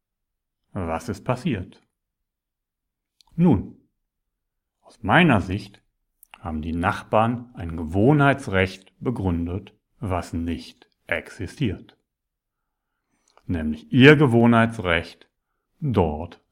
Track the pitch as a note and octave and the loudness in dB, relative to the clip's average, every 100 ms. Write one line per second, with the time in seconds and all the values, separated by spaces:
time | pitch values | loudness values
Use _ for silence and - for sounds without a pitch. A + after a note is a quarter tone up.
0 | _ _ _ _ _ _ _ G#2 E2+ E2 | _ _ _ _ _ _ _ -10 -6 -6
1 | - G2 - B2 F3+ G#2+ F2+ - _ _ | -8 -8 -6 -6 -6 -6 -8 -18 _ _
2 | _ _ _ _ _ _ _ _ _ _ | _ _ _ _ _ _ _ _ _ _
3 | _ _ _ - F3 F2+ - - _ _ | _ _ _ 0 2 2 -2 -16 _ _
4 | _ _ _ _ _ _ _ _ _ _ | _ _ _ _ _ _ _ _ _ _
5 | F#2 C#3 F3 A2 F#2 F#2+ - _ _ _ | 0 4 4 2 0 -8 -10 _ _ _
6 | _ _ _ - - D#2 E2 E2 F#2 - | _ _ _ -18 -12 -10 -6 -4 -4 -4
7 | - A2 A2+ A#2+ - - E2+ E2 D#2 F#2+ | -2 0 0 -2 -10 -14 -12 -10 -4 2
8 | A#2+ D3+ C#3+ C3+ - F#2+ F#2+ - _ _ | 4 4 4 0 -2 0 0 -4 _ _
9 | C3 A2 F#2+ F2 F2 F#2 F#2+ - _ _ | -8 -4 -2 -2 -4 -8 -10 -20 _ _
10 | G2 F2+ - F2 E2+ D#2+ - - _ _ | -6 -6 -6 -8 -6 -8 -12 -20 _ _
11 | - E2 - - F#2 - G#2+ F2+ - _ | -8 -8 -8 -14 -14 -6 -6 -6 -14 _
12 | _ _ _ _ _ _ _ _ _ _ | _ _ _ _ _ _ _ _ _ _
13 | _ _ _ _ - F2 D2+ - - A#2+ | _ _ _ _ -8 -6 -6 -8 -2 6
14 | C3+ D3+ D3 A#2 A#2 A#2 A2+ A2+ F2+ E2+ | 8 8 6 4 4 4 2 -2 -2 -2
15 | - - _ _ _ _ _ _ D3 G#2 | -2 -12 _ _ _ _ _ _ -2 0
16 | E2 D2+ F2 - _ | 0 -2 -10 -16 _